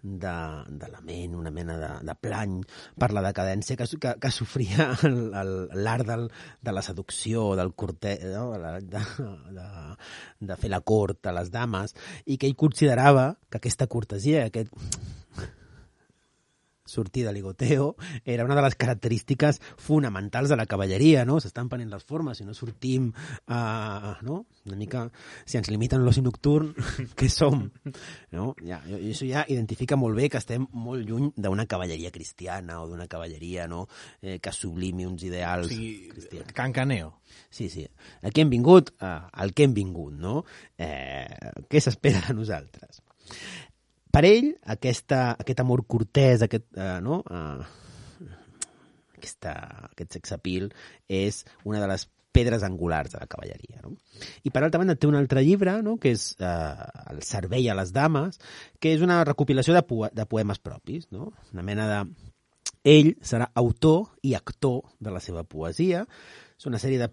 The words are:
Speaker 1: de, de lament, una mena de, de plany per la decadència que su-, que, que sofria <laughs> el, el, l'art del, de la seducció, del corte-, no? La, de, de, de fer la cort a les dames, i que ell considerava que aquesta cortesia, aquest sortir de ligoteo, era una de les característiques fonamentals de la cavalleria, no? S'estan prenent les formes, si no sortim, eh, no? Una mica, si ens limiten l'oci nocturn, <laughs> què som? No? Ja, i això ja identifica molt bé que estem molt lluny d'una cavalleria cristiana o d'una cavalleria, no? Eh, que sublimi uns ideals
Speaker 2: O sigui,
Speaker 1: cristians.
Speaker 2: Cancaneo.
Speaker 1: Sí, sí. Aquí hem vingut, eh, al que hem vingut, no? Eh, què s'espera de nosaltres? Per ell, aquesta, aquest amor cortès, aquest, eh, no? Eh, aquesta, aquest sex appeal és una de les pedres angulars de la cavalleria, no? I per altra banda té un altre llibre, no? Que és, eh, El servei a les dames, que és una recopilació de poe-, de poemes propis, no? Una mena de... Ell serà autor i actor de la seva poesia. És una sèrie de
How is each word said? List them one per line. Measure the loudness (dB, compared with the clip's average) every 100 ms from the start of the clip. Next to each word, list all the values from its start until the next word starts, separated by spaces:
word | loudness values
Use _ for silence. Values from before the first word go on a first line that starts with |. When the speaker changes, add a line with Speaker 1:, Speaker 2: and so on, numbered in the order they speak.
Speaker 1:
de, | -10 -8 -8 -6 -8 -10 -12 -14
de | -14
lament, | -16 -14 -10 -10 -8
una | -8
mena | -8 -8 -8
de, | -8 -10 -12
de | -10
plany | -8 -6 -4 -6 -10 -16 -20 -2
per | 0 0
la | -2
decadència | -2 -2 -2 -4 -6
que | -6
su-, | -6
que, | -6 -4
que | -4
sofria | -4 -4 -4 -2 0 0 2
<laughs> | 2
el, | 2 -2 -4
el, | -4 -4 -6 -4 -2
l'art | 0 -2
del, | -2 -6 -10 -20 -12
de | -6 -6
la | -6
seducció, | -10 -10 -8 -2 0 2 2
del | 0
corte-, | -4 -8 -6 -4 -4 -6
no? | -6 -6 -8
La, | -8 -10
de, | -8 -8 -8 -8 -10 -12 -16 -16
de, | -14 -14 -16 -16 -18 -18 -20 _ -10
de | -6
fer | -4
la | -4
cort | 2 2 2 -2 -4
a | -4
les | -4
dames, | -4 -2 -2 -6 -10 -18 -16 -6
i | -2
que | 0
ell | 2
considerava | 2 4 4 8 8 8 6 -2 _
que | -6
aquesta | -4 -2 -2
cortesia, | -2 -4 -2 2 2 2
aquest | -4 -6 -8 -8 -8 -8 -16 -16 -14 -14 -14 -20 -20 -20 _ _ _ _ _ _ _ _ _ -10
sortir | -6 -4 -2 -4
de |
ligoteo, | -4 -8 -4 2 2 2 -2 -12 -10 -4
era | -2
una | 2 4
de |
les | 2 2
característiques | 0 0 -2 -2 -2 2 4 2 -4 -18
fonamentals | 2 2 2 -4 -4 -2 2
de | 2
la | 2
cavalleria, | 0 0 6 8 8 6
no? | 0
S'estan | -2 -8 -8
prenent | -8 -8
les | -12
formes, | -10 -6 -6 -8
si | -12
no | -10
sortim, | -12 -6 -2 0 0 -2 -12 -14 -6
eh, | -4 -2 -4 -6 -8 -10 -10 -8
no? | -8 -10 _ -12
Una | -8
mica, | -6 -6 -6 -10 -20 -20 -6
si | -4
ens | -2
limiten | -2 0 2
l'oci | 4 4 2
nocturn, | 0 2 2 2 -4 -6 -6
<laughs> | -10 0
què | 2
som? | 4 4 4 -2 _ -14 -14 -18 -20 -12 -8
No? | -8 -8 -12
Ja, | -12 -10
i | -8 -8
això | -6 -4
ja | -4 -2
identifica | -2 -2 -4 0 0
molt | 2 2
bé | 0
que | -2
estem | -4 -4 -4
molt | -6 -8 -8 -4
lluny | -2 -2 -2
d'una | -2 -2 -2
cavalleria | -4 -4 -6 -10
cristiana | -12 -16 -14 -10 -10 -10 -12
o | -12
d'una | -12 -12
cavalleria, | -12 -12 -12 -10 -8 -8
no? | -8 -10 -14 -20 _
Eh, | -12 -10
que | -10
sublimi | -8 -8 -6 -4 -4 -6
uns | -8
ideals | -8 -6 -4 -2 -2
Speaker 2:
O |
sigui, | -6 -10 -12 -18
Speaker 1:
cristians. | -20 -18 -18 -12 -6
Speaker 2:
Cancaneo. | -4 -2 0 -2 -4 -14 _ -20 _
Speaker 1:
Sí, | -10 -10
sí. | -10 -14 _ -20 -8 -2
Aquí | 4
hem | 4
vingut, | 6 10 10 10 _
eh, | -10 -10 -12
al | -4 -4 4
que |
hem | 4
vingut, | 4 -2 -6 -10 -8
no? | -4 -4 -6 -18 -20 _
Eh, | -8 -6 -8 -10 -10 -14 -14 -14 2
què | 2
s'espera | 2 2 2 2 0
de | -4
nosaltres? | -4 -6 -8 -20 -20 -20 _ _ -20 -18 -16 -16 -20 _ _ _ _
Per | 6 10
ell, | 8 6 -2 -8
aquesta, | -2 0 -2 0 2 2 0
aquest | -4 0
amor | 2 2 2
cortès, | -2 2 6 8 8
aquest, | 6 0 -6 -8
eh, | -6 -4
no? | -2 -4 -4
Eh, | -8 -8 -10 -12 -18 -20 -20 -20 -20 -20 -20 -20 -16 -16 _ _ _ _ _
aquesta, | -20 -12 -12 -10 -14 -18 -20
aquest | -16 -14 -14
sex | -10 -8
appeal | -4 -4 -4 -10 -20 -20 _
és | -2 0 -4 -14 _
una | -6 -2
de | -2
les | -2 -6 _ _ 2
pedres | 4 2
angulars | 0 -2 -2 -2 -4
de | -10
la | -14
cavalleria, | -14 -14 -16 -16 -18
no? | -16 -18 _ -18 -18 -8
I | -2
per | 2
altra | 2 2
banda | 2 4
té | 4
un | 4
altre | 4 6
llibre, | 6 6 4 2
no? | -2 2
Que | 2
és, | 2 -2 -4
eh, | -2 -2 -2 -6 -14 -16 -14
El | -12
servei | -6 -6 -2 0 2
a | 0
les | -2
dames, | 2 4 2 0 -6 -20 -20 -20 _
que | 2
és | 4
una | 6 4
recopilació | 4 2 2 4 6
de | 6
poe-, | 4 -2 -2
de | -4 -2
poemes | 0 0 -2
propis, | -8 -14 -12 -12 -10
no? | -12 -12 -16 -16
Una | -10
mena | -6 -4 -2
de... | -2 -6 -12 -20 _ _ _ -14 _
Ell | 10 10 10 4
serà | -2 -2 0 2
autor | 2 4 6 6 2 _
i | -2
actor | -2 -4 -2 0 0 -6 _
de | -8
la | -8
seva | -8 -8
poesia. | -8 -6 -6 0 0 0 -4 -14 -20 -20 -20 _
És | -6
una | -4
sèrie | 0 0
de | -2